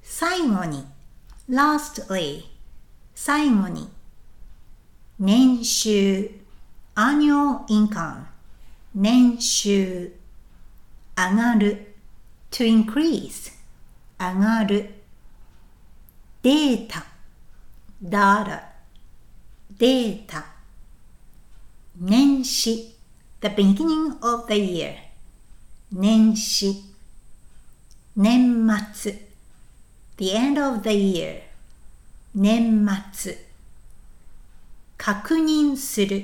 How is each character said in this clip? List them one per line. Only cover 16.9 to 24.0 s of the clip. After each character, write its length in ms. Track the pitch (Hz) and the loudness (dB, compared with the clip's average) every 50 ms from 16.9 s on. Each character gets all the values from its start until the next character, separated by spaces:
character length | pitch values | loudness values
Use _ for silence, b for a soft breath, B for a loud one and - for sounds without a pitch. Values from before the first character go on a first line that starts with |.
| - - - - - - - - - - - - - - - - - - - - - - 190 | -14 -16 -16 -16 -20 -20 -20 -20 -20 -20 -20 -20 -20 -20 -20 -20 -20 -20 -20 -20 -20 -16 -8
Data. 580 | 175 202 202 202 196 202 214 208 190 151 160 - - - - - - - - - - - - - - - - - - - - - - 202 | -4 0 2 4 4 4 2 0 -6 -10 -12 -14 -18 -20 -20 -20 -20 -20 -20 -20 -20 -20 -20 -20 -20 -20 -20 -20 -20 -20 -20 -20 -20 -4
デ 100 | - 233 | 0 2
ー 380 | 254 262 254 240 214 170 - - | 2 2 2 -2 -4 -8 -10 -14
タ。 200 | - 156 160 - - - - - - - - - - - - - - - - - - - - - - - - - - - - - - - | -14 -14 -14 -14 -16 -20 -20 -20 -20 -20 -20 -20 -20 -20 -20 -20 -20 -20 -20 -20 -20 -20 -20 -20 -20 -20 -20 -20 -20 -20 -20 -20 -20 -14
年 480 | 175 175 185 214 247 277 277 277 262 247 | -8 0 2 4 6 6 6 4 2 0
始。 520 | - - - - 226 226 226 - - - _ - _ - - - - - - | -2 -2 -2 -2 -2 -2 -4 -6 -16 -20 _ -20 _ -20 -20 -20 -20 -14 -6
The 60 | - 208 | -6 -4
beginning 680 | 202 208 202 196 196 196 320 330 311 311 | 2 4 4 4 4 4 2 0 0 0